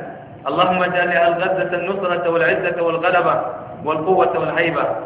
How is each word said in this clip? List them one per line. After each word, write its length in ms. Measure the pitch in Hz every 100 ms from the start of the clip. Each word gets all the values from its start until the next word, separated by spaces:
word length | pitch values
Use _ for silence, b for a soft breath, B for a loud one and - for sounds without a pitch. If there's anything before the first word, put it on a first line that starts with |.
| - - - - 135
اللهم 340 | 156 180 180
اجعل 260 | 175 180 175
لأهل 240 | 170 170 170
غزة 280 | 185 185 175 175
النصرة 540 | 175 196 180 175 175
والعزة 520 | 165 160 196 175 175
والغلبة 520 | 170 160 175 175 170 139 - - - -
والقوة 540 | 147 156 160 180 170 165
والهيبة، 460 | 160 156 165 147 123 113